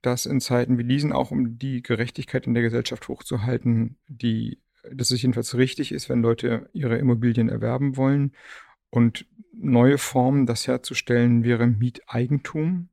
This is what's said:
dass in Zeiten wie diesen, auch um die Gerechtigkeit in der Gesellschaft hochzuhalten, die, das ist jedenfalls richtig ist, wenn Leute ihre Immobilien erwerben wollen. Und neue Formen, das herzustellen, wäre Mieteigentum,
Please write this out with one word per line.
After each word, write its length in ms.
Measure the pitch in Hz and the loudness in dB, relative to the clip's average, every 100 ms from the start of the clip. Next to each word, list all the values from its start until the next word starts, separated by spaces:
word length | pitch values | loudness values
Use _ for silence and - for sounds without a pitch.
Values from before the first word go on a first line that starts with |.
dass 240 | 123 127 - | -4 -4 -2
in 140 | 139 | -2
Zeiten 360 | - 123 123 123 | 0 0 0 0
wie 80 | |
diesen, 280 | 120 139 147 | 0 0 0
auch 180 | 131 131 | -2 -2
um 280 | 143 120 117 | -2 -4 -4
die 240 | 135 127 | -8 -6
Gerechtigkeit 640 | - 113 117 - - 127 - | -4 -4 -4 -8 -6 -4 -2
in 60 | |
der 120 | 120 | 0
Gesellschaft 440 | 117 120 120 120 - | 0 0 -4 -8 -10
hochzuhalten, 880 | 131 - 120 120 123 120 113 113 - - | -12 -8 -4 -2 -2 0 0 0 -6 -20
die, 520 | 120 120 110 113 - _ _ - | -6 -2 -2 -4 -10 _ _ -14
das 200 | 131 123 | -6 -2
ist 100 | 123 | 0
jedenfalls 340 | 123 120 117 123 | 0 0 -2 0
richtig 360 | 131 - 139 | 0 0 -6
ist, 180 | 143 - | -6 -4
wenn 100 | 123 | 0
Leute 480 | 117 117 117 113 - | 2 0 0 -4 -6
ihre 240 | - 131 113 | -6 -2 0
Immobilien 500 | 135 117 120 117 113 | 2 2 2 2 0
erwerben 480 | 113 113 127 139 131 | 0 -2 -2 -2 0
wollen. 360 | 135 143 139 - - - - _ _ | 2 2 0 -4 -20 -20 -20 _ _
Und 320 | 120 117 - - - - | 2 2 2 -12 -20 -20
neue 460 | - 143 120 127 143 | -6 2 6 6 4
Formen, 480 | - 131 127 139 120 | 0 0 2 2 2
das 200 | 113 - | 0 -2
herzustellen, 800 | 127 - 123 - 120 120 117 | -4 -4 -6 0 4 4 4
wäre 240 | 117 117 120 | 4 4 4
Mieteigentum, 1200 | 107 123 - - 123 127 143 - 156 160 180 175 | 2 0 -4 -6 -2 0 -2 -2 -4 -2 -2 -6